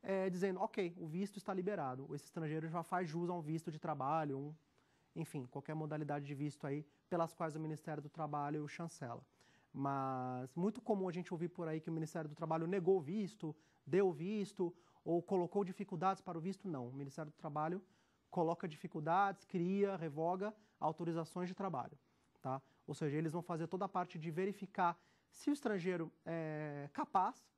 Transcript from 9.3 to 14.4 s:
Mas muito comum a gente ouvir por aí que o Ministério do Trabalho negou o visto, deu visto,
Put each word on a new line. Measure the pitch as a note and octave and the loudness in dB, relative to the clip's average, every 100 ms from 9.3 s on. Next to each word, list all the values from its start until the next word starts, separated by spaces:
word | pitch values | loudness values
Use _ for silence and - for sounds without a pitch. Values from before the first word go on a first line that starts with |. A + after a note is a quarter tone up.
| _ - - _ | _ -20 -20 _
Mas | C#3 C#3 C#3 C3+ C3 B2+ B2+ C3 - | -2 0 2 0 0 -2 -4 -4 2
muito | F#3+ A3 | 2 0
comum | - G#3 F#3 | 0 2 2
a | |
gente | E3+ F3 | -2 -4
ouvir | E3+ E3+ | -4 -4
por | - E3 | -2 -2
aí | D#3+ | -2
que | D#3+ | -2
o | |
Ministério | E3 D#3 F3 D#3 | -2 -2 -4 -6
do | D3 | -4
Trabalho | D#3+ D#3+ E3 | 0 2 2
negou | G3 E3+ F#3+ | 2 6 6
o | |
visto, | C#3+ G3+ G3 - D#3+ D3+ - _ - | 4 -2 -2 -4 -6 -6 -14 _ 2
deu | E3+ G3 | 6 6
visto, | D3+ E3+ G#3+ | 4 -2 0